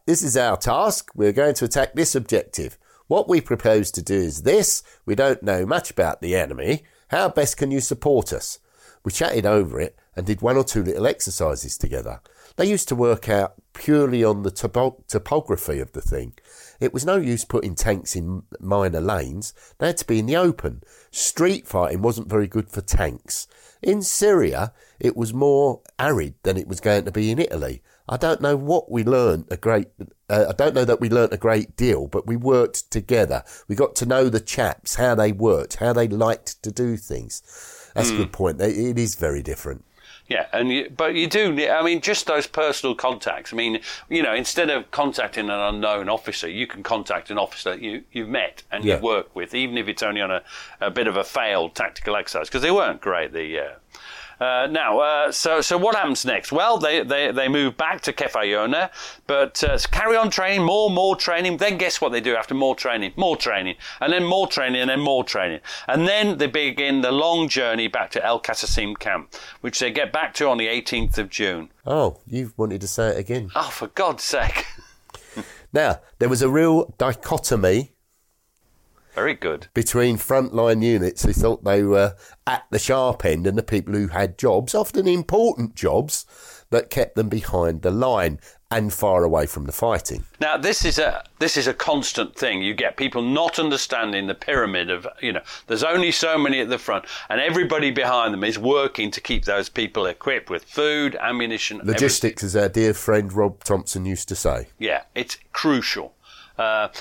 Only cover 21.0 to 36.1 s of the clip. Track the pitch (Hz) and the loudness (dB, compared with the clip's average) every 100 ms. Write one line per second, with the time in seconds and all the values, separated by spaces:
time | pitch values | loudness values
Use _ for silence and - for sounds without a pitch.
21 | _ - - - 175 196 - 95 80 90 | _ -4 -4 2 2 0 -2 0 0 0
22 | 113 113 90 107 98 110 104 104 - - | 0 -2 0 0 0 -2 -4 -8 0 2
23 | 80 60 - - - _ - - - 208 | 2 -4 -10 -10 -10 _ -20 -4 0 0
24 | 185 - 208 185 87 - 110 _ _ - | 0 2 4 6 4 0 -4 _ _ -2
25 | 120 117 113 123 143 139 143 - _ - | 0 0 -4 2 4 6 4 0 _ -4
26 | 139 120 73 - 95 95 62 92 107 104 | 0 0 -2 -4 -2 -2 -4 -2 2 2
27 | 98 107 107 127 175 80 65 64 _ _ | 2 -2 0 0 -2 -2 -6 -8 _ _
28 | - 127 165 160 143 143 143 175 - 120 | -8 -2 0 2 2 0 2 0 0 0
29 | 110 127 117 80 - 90 113 110 - - | 2 4 4 2 -2 -4 2 2 0 -10
30 | 98 _ - 104 104 98 147 131 120 117 | -20 _ 0 2 2 4 2 4 2 2
31 | 120 120 113 104 113 110 - - 123 69 | 4 4 4 2 2 2 0 0 2 2
32 | 71 98 - 120 127 127 117 - - 113 | 0 -4 -2 -2 4 4 4 0 -6 -6
33 | - 120 92 64 - - - 107 139 - | 0 2 2 0 -6 -18 -6 0 0 0
34 | 123 131 131 110 - - 107 - - - | 0 2 2 2 -2 -2 -2 -2 -6 0
35 | 123 110 107 101 110 80 - - 117 120 | 2 4 2 4 2 2 0 -2 0 2
36 | 117 | 2